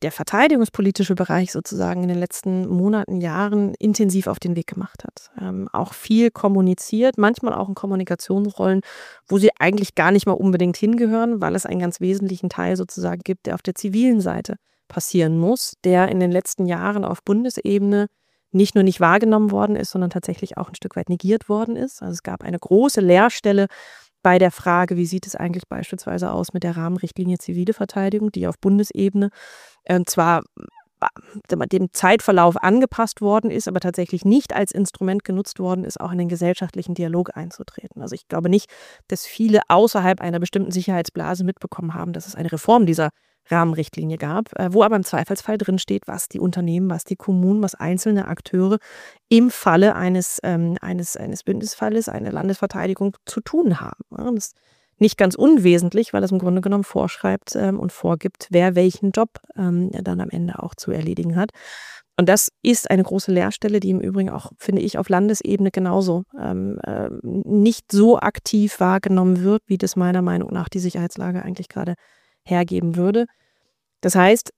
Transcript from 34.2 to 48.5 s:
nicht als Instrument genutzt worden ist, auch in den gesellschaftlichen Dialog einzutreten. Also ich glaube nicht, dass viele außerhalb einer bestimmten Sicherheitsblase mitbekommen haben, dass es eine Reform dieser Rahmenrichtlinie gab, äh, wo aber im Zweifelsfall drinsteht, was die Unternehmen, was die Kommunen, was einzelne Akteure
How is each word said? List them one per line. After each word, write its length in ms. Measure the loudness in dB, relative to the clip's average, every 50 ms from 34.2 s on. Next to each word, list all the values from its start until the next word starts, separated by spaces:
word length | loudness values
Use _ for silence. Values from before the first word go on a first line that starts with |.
| 2
nicht 320 | 4 4 4 2 0 -2
als 160 | -4 -4 -2
Instrument 520 | -2 -2 -2 -4 -4 -4 -4 -2 -2 -4 -4
genutzt 340 | -4 -4 -4 -6 -6 -8
worden 260 | -6 -4 -4 -4 -4 -6
ist, 160 | -8 -8 -10
auch 120 | -8 -6
in 80 | -4 -2
den 100 | -2 -2
gesellschaftlichen 640 | -2 -2 0 0 0 -2 -4 -8 -8 -8 -8 -6 -6
Dialog 420 | -6 -4 -2 -2 -2 -2 -4 -6
einzutreten. 680 | -12 -12 -12 -14 -16 -20 -18 -18 -18 -18 -18 -16 -14 -12
Also 100 | -12 -12
ich 140 | -14 _
glaube 220 | -8 -4 -2 2 2
nicht, 200 | 2 2 2 -2 -16 -20 -20 -20 -20 _ _
dass 180 | -10 -8 -8 -10
viele 360 | -8 -4 -2 2 2 2 2 4
außerhalb 540 | 4 4 4 4 4 2 2 2 2 0 0
einer 180 | -2 -6 -4 -4
bestimmten 320 | -4 -2 -2 -2 -2 -2
Sicherheitsblase 720 | -4 -4 -2 -2 -2 -2 -2 -4 -6 -8 -6 -4 -4 -2 -2
mitbekommen 520 | -4 -4 -6 -10 -14 -10 -8 -8 -8 -8
haben, 180 | -8 -8 -8 -8
dass 140 | -10 -12
es 80 | -12 -10
eine 160 | -8 -6 -6
Reform 340 | -6 -2 2 4 6 6 6
dieser 240 | 4 2 2 0 -2 -4 _ _ _ _ _ _
Rahmenrichtlinie 720 | -2 0 2 2 2 0 -4 -6 -8 -8 -8 -6 -6 -6
gab, 420 | -6 -6 -4 -4 -4 -6 -6 -6 -4
äh, 140 | -2 2 4
wo 80 | 6
aber 140 | 6 6 4
im 80 | 0 -2
Zweifelsfall 560 | -2 -4 -4 -2 -4 -6 -6 -4 -4 -4 -2
drinsteht, 480 | -2 -2 -2 -2 -2 -2 -4 -4 -6
was 200 | -8 -10 -10 -10
die 120 | -8 -6 -2
Unternehmen, 500 | -2 -2 -2 -2 -2 0 0 0 0 -2
was 140 | -2 -4 -6
die 120 | -8 -10
Kommunen, 460 | -6 -2 0 2 2 4 4 2 2
was 140 | 0 -2 -4
einzelne 520 | -4 -4 -2 -2 0 0 0 0 0 0
Akteure 520 | -4 -8 -10 -8 -4